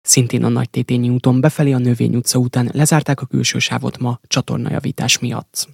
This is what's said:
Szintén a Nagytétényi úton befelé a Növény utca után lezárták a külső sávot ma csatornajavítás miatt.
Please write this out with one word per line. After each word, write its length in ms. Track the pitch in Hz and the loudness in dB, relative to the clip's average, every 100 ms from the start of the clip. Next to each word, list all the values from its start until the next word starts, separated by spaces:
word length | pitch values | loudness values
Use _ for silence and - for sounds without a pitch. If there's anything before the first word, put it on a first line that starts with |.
Szintén 420 | - - 120 120 | 2 2 2 0
a 60 | 117 | 0
Nagytétényi 600 | 117 120 - 123 123 123 | 0 -2 -4 -2 0 0
úton 320 | 123 - 127 | 2 2 4
befelé 300 | 156 - 143 | 2 2 2
a 60 | 127 | 2
Növény 380 | 123 117 117 117 | 2 2 2 0
utca 240 | - 127 | 0 0
után 300 | 123 127 120 | 0 0 -2
lezárták 480 | - 151 160 143 139 | 2 2 2 2 -4
a 40 | 135 | -2
külső 340 | 135 120 - | -2 0 -2
sávot 380 | - 120 123 - | -2 -2 -6 -4
ma 220 | 123 120 _ | -4 -4 _
csatornajavítás 920 | - - 123 - 147 143 - - - | -4 -2 -4 -2 -4 -4 -4 -2 0
miatt. 480 | 123 117 - - - | -2 -6 -8 -10 -10